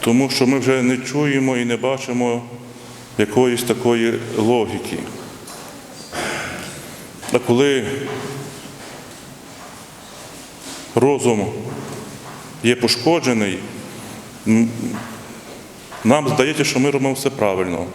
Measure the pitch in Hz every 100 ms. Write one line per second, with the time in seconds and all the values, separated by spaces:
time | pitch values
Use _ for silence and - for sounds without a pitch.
0 | 117 120 135 127 127 135 123 131 123 127
1 | 127 143 147 139 131 127 120 117 127 131
2 | 131 123 120 120 120 - - - - -
3 | - - 107 - 127 120 120 110 120 117
4 | 113 110 113 - 110 123 110 110 - -
5 | - - - - - - - - - -
6 | - - - - - - - - - -
7 | - - - 123 - 120 143 139 104 139
8 | - 139 131 135 135 - - - - -
9 | - - - - - - - - - -
10 | - - - - - - - - - -
11 | 127 139 120 110 98 - - - - -
12 | - - - - - - 113 123 117 -
13 | 127 170 131 117 101 92 98 - - -
14 | - - - - - 110 117 113 - -
15 | - - - - - - - - - -
16 | 110 143 139 117 131 151 143 127 139 139
17 | 135 131 135 - 107 95 92 85 87